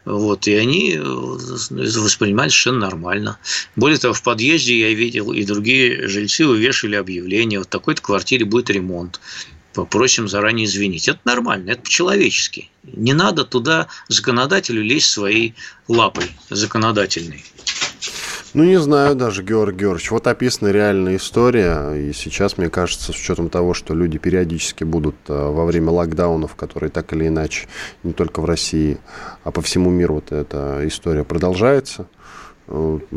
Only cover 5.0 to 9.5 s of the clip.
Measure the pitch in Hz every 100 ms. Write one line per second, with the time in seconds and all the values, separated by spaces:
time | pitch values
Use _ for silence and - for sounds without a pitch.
5 | 117 117 107 - 101 104 107 131 123 -
6 | - 98 104 - 156 113 117 135 107 104
7 | 95 90 90 101 113 104 90 98 - 151
8 | - 101 - 131 107 117 117 98 92 87
9 | 87 - - - -